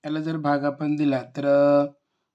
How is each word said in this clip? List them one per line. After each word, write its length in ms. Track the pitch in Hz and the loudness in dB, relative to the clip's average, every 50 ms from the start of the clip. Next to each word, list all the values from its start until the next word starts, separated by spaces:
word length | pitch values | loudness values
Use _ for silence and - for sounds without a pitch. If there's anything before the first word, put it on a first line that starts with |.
| _ | _
याला 160 | 151 151 156 | -6 -6 -6
जर 160 | 156 160 165 | -4 -6 -6
भाग 280 | 160 147 143 147 143 139 | -4 -2 -2 -2 0 -2
आपण 320 | 147 139 - 151 147 151 | -4 -4 -4 -4 -4 -2
दिला 260 | 147 151 143 135 127 123 - _ | 0 0 0 0 -2 -4 -8 _
तर, 100 | 147 139 | -6 0
अ, 400 | 143 143 143 143 143 143 143 143 143 - _ _ _ _ _ _ _ _ | 2 4 4 4 4 4 4 2 0 -6 _ _ _ _ _ _ _ _